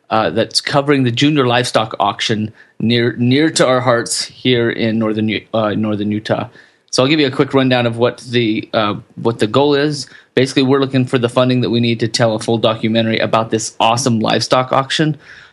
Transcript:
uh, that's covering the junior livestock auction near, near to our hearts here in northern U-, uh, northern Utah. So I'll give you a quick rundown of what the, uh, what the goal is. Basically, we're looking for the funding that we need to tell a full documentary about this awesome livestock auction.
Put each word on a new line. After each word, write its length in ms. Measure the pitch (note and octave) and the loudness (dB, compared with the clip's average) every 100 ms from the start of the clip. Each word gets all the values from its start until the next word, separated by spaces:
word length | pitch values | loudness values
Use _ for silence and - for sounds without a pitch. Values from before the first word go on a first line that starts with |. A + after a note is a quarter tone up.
| - | -4
uh, 220 | G#2+ F#2+ | 0 0
that's 300 | G2 - - | 0 -2 -4
covering 420 | - C#3+ C#3 C#3+ | -2 0 2 2
the 80 | B2 | 2
junior 340 | A#2 C#3+ D3+ B2 | 2 2 2 2
livestock 480 | B2 B2 A2+ G#2+ - | 0 0 -2 -2 -2
auction 520 | G2+ G2+ - G#2+ G#2 - - - | -2 -2 -4 -2 -4 -8 -18 -4
near, 360 | A2 A#2+ A#2+ A#2 | 0 2 0 0
near 340 | A#2+ C3+ D#3+ | 2 2 2
to 160 | D#3 C3 | 2 2
our 140 | C3 | 2
hearts 420 | B2 A#2 - - | 2 0 0 -6
here 480 | - - B2+ A#2+ A#2 | -8 -4 0 2 0
in 260 | - A2+ A2+ | 0 -2 0
northern 320 | A2 G#2+ A2 | -2 0 -2
U-, 160 | F#2+ - | -4 -4
uh, 220 | A2+ G#2+ G2 | -2 -2 -2
northern 360 | G#2+ G#2 G#2+ | -2 -2 -2
Utah. 380 | G#2 - A2+ A2+ - - _ - | -4 -2 -4 -4 -12 -20 _ -6
So 140 | - | 0
I'll 60 | C3 | 2
give 100 | D#3 | 2
you 80 | C3+ | 0
a 40 | |
quick 220 | B2 C#3 | 0 0
rundown 320 | C3+ C3 B2 A#2+ | 2 2 2 0
of 120 | A#2 | 0
what 200 | A#2+ - | -2 -2
the, 460 | C3 A#2+ A2 A2 - | -4 -2 0 -2 -2
uh, 220 | A2+ G#2 G2 - - | -2 -2 -4 -10 -6
what 200 | A#2 A#2+ | -4 -2
the 80 | G#2+ | 0
goal 300 | B2+ D3 C#3+ | 2 2 2
is. 340 | D3+ D3 - - _ | 0 -4 -10 -18 _
Basically, 300 | - C3+ C#3+ | -2 0 2
we're 160 | C3 C#3 | 2 2
looking 260 | C3 C3+ B2+ | 2 0 0
for 140 | C3 | 0
the 100 | A#2+ | 0
funding 320 | B2+ B2+ B2+ | 2 2 2
that 80 | A#2 | 0
we 100 | A#2 | 0
need 200 | A#2 A2+ | 0 0
to 80 | A2+ | -2
tell 260 | - A#2 | 0 0
a 60 | A2 | 0
full 180 | - A2+ | -2 0
documentary 640 | A2+ A2 A2 A2+ A2+ A2+ | 0 0 0 0 0 0
about 320 | G#2+ A2+ A2+ | 0 0 0
this 240 | A2+ - - | -4 -4 0
awesome 400 | A2 B2 B2+ A2+ | 0 2 0 0
livestock 520 | A2 A2+ - C3 B2+ | 0 -2 0 0 2
auction. 420 | B2+ C3 - D#3 D3+ - - - | -2 0 -2 -2 -2 -10 -20 -20